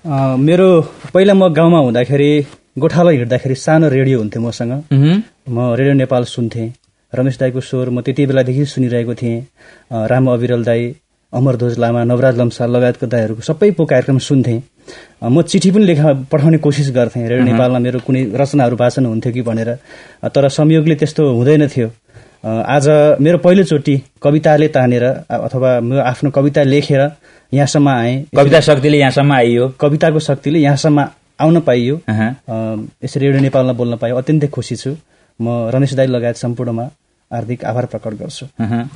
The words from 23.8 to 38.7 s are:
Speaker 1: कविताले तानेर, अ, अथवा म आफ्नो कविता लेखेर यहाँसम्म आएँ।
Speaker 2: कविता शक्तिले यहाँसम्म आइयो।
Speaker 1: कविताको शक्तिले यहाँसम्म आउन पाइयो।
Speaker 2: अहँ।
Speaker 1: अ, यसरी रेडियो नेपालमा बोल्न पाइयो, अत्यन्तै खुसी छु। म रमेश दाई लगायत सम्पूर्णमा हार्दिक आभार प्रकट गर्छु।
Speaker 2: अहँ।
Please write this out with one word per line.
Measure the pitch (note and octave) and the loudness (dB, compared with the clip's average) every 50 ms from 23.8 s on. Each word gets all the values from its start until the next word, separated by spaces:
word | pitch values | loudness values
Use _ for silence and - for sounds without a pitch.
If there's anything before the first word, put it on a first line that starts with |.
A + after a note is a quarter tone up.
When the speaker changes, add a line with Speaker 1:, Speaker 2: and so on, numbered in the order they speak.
| C#3+ D3+ C#3 C#3 - _ _ _ | 0 0 -2 -2 -4 _ _ _
Speaker 1:
कविताले | - D3 D3 D#3 D3 D#3 D3+ D3 D#3 D3+ | 0 0 0 2 4 4 4 4 2 2
तानेर, | D3+ C#3+ B2+ B2 B2 A#2+ A#2 | 2 0 2 2 2 2 0
अ, | B2+ C3 - - _ | 0 -2 -4 -8 _
अथवा | A#2 A#2 - A2+ - C3 B2+ B2+ B2+ A#2+ | -6 -6 -6 -4 -4 0 0 2 0 0
म | A#2 A#2+ C3 C#3 | 0 -2 -2 0
आफ्नो | B2 B2+ A#2+ - - C#3+ | 0 -2 -2 -2 -4 -2
कविता | C#3 C#3 C#3 D3 C#3 D#3+ | 0 0 0 2 2 2
लेखेर | C#3+ C3+ C3+ D3 C#3+ - D3 C3+ C#3 D3 D3+ _ _ _ _ _ _ _ B2+ | 2 2 2 0 0 0 0 0 0 -2 -4 _ _ _ _ _ _ _ -2
यहाँसम्म | C#3 C#3+ C3 - D3+ C#3+ C#3+ | 0 0 0 2 2 2 2
आएँ। | C3+ A#2+ A#2 B2 B2 C3+ D3+ - - | 2 0 0 -2 -2 -4 -6 -2 2
Speaker 2:
कविता | C#3 C#3 C#3 D3+ D#3+ | 2 4 6 4 4
शक्तिले | C#3 D#3+ D3 C3+ C3 D3 D3 D3 | 4 4 2 2 2 2 2 4
यहाँसम्म | C#3 C3 B2+ C#3+ C#3 C#3+ | 2 2 2 2 2 2
आइयो। | C#3 C3 A#2+ A#2+ A#2+ A#2 B2 C3 C3 - | 4 4 2 2 2 2 0 -2 -2 -2
Speaker 1:
कविताको | D3+ D3 D3 D#3 F3+ E3 D#3 D#3 | 0 0 2 2 2 2 2 0
शक्तिले | D3 - C#3 C3+ - C#3+ D#3 E3+ | -2 -2 -4 -4 -2 -2 0 2
यहाँसम्म | D3 C#3+ C#3+ C3+ - D#3+ D3 D3 C#3 - - _ _ _ _ - | 2 2 2 2 2 2 2 2 0 -2 -8 _ _ _ _ -2
आउन | C#3+ D#3 E3+ E3+ | 2 2 2 2
पाइयो। | D#3+ - B2 B2 A#2+ B2 C#3+ E3 _ - | 2 2 0 2 0 -2 -4 -4 _ -4
Speaker 2:
अहँ। | G#2+ G#2+ A2 A#2 C3+ - _ - | -2 -2 -2 -2 -4 -8 _ -10
Speaker 1:
अ, | A#2 A2+ A2+ A2 A2 G#2+ A2 - _ _ - | -8 -6 -6 -6 -8 -8 -10 -12 _ _ -12
यसरी | C3 - C3+ C3+ | -8 -4 -2 0
रेडियो | C#3 C3+ C3+ | 0 2 2
नेपालमा | C3+ C3+ - C3+ B2+ B2+ | 0 2 2 0 0 0
बोल्न | B2 A#2 B2 A#2+ A#2 | -2 -2 -2 -4 -4
पाइयो, | A2+ A#2 A2+ B2 | -4 -4 -4 -4
अत्यन्तै | B2+ C3 - D#3 D#3 D3 | -4 -2 0 0 0 0
खुसी | C#3+ - B2+ A#2 - A#2+ | -2 -4 -8 -8 -8 -10
छु। | G#2+ - C3 D3 D#3 _ _ _ _ _ _ _ - | -8 -8 -10 -10 -10 _ _ _ _ _ _ _ -8
म | A2+ A#2 A#2+ A#2 A#2 A2+ B2 | -6 -4 -4 -4 -4 -2 0
रमेश | C3 C#3 C3+ C3+ | 0 0 0 0
दाई | B2+ C3 | 0 0
लगायत | C3 B2+ A#2+ A#2 A#2+ A#2 | 0 0 -2 -2 -4 -4
सम्पूर्णमा | - - A#2+ A#2+ A#2+ B2 A#2+ A2+ A2+ A#2+ C#3 _ _ _ _ _ _ _ _ | -4 -6 -8 -6 -6 -6 -6 -6 -6 -8 -10 _ _ _ _ _ _ _ _
हार्दिक | A#2+ A#2 A2 G#2+ B2 A#2 - | -10 -10 -6 -8 -8 -8 -6
आभार | - A2+ B2 A#2+ | -6 -4 -4 -6
प्रकट | - - A2 - A2+ | -6 -8 -10 -10 -10
गर्छु। | G#2+ A2 - F3+ - - C3 C3+ _ - | -12 -10 -12 -14 -14 -16 -18 -18 _ -8
Speaker 2:
अहँ। | A2+ A2 | -4 -4